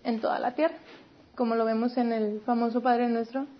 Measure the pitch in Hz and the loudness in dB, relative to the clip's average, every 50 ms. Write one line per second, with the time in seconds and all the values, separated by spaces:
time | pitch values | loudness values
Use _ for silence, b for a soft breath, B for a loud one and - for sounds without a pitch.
0 | - 254 226 220 220 - - - - 240 247 - 311 330 330 - B B B B | -4 -4 -2 -2 0 -2 -2 0 -2 -2 0 0 0 0 0 -4 B B B B
1 | B B B B B B - - 247 226 226 226 226 226 226 220 233 240 240 262 | B B B B B B -4 -2 0 0 2 2 2 2 2 0 0 0 0 0
2 | 240 233 233 220 214 208 208 214 - - 240 233 233 233 220 247 240 262 240 233 | 0 0 2 0 0 -2 -2 -2 0 0 0 2 2 0 0 2 2 2 2 4
3 | 240 240 233 226 226 226 240 269 277 285 - - | 2 2 0 0 -2 -4 -6 -8 -8 -8 -12 -14